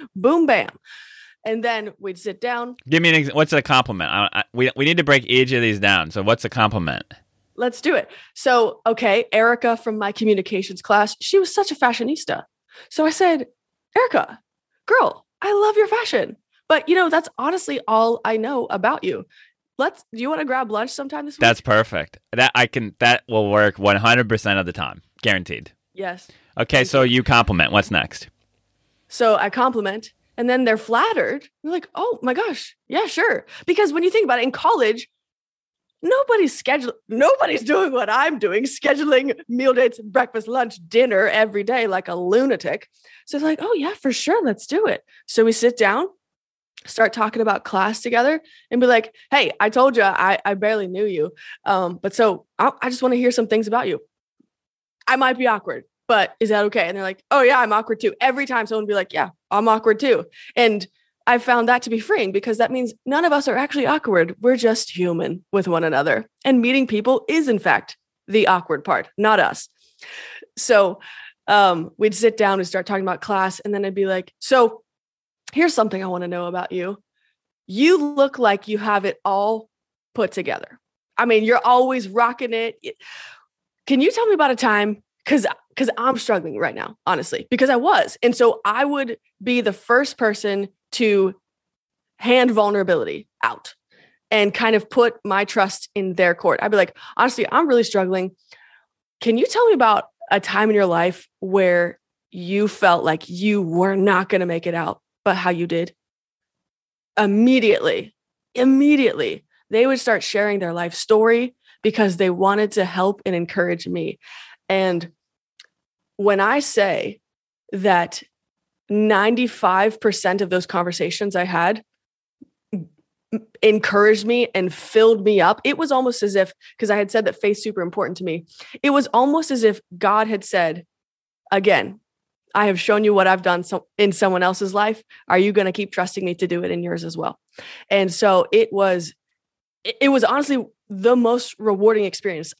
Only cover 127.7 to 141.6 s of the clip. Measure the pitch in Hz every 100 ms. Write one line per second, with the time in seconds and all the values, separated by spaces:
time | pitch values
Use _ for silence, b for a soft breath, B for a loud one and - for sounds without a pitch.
127.7 | 202 175 208 170 180 180 165 170 B B
128.7 | B 285 277 233 226 269 320 320 262 220
129.7 | 190 _ 175 202 208 220 208 - 196 165
130.7 | 165 - _ _ _ _ _ _ 196 196
131.7 | 160 101 196 _ _ _ _ _ - 208
132.7 | 185 - 208 214 202 190 185 180 175 180
133.7 | 185 - - 208 180 196 180 180 185 196
134.7 | 202 208 220 _ b _ 180 202 202 190
135.7 | 180 196 - 180 - 185 175 190 175 180
136.7 | 175 175 170 165 165 - - _ B B
137.7 | B B 202 190 170 208 185 170 214 226
138.7 | 196 196 180 160 - _ _ _ _ _
139.7 | _ - - 277 269 220 262 285 269 -
140.7 | _ _ 196 214 247 226 247 240 -